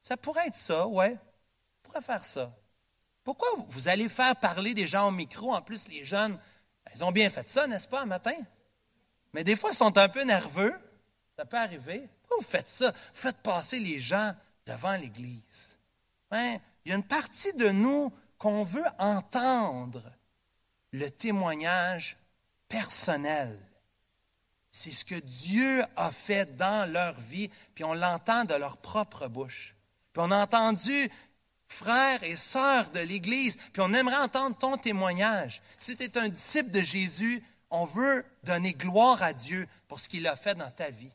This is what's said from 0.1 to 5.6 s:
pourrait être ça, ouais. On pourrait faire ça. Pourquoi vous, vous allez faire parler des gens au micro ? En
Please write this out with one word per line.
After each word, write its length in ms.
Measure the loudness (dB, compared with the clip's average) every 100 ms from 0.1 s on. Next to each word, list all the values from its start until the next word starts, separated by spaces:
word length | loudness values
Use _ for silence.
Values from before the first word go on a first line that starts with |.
| -8
pourrait 320 | -4 -2 -2
être 80 | -4
ça, 300 | -2 0 2
ouais. 300 | 2 2 0
On 720 | _ _ _ _ _ _ _
pourrait 140 | -12
faire 220 | -6 -6
ça. 280 | -6 -6 -8 -10 _ _ _ _ _ _
Pourquoi 260 | -10 -2 0 0
vous, 100 | -6
vous 200 | -4 0
allez 200 | 0 0
faire 280 | 2 2 2
parler 380 | 0 0 -4
des 120 | -2 0
gens 220 | 2 2
au 20 |
micro ? 440 | 0 -8 -8 -4
En 80 | -4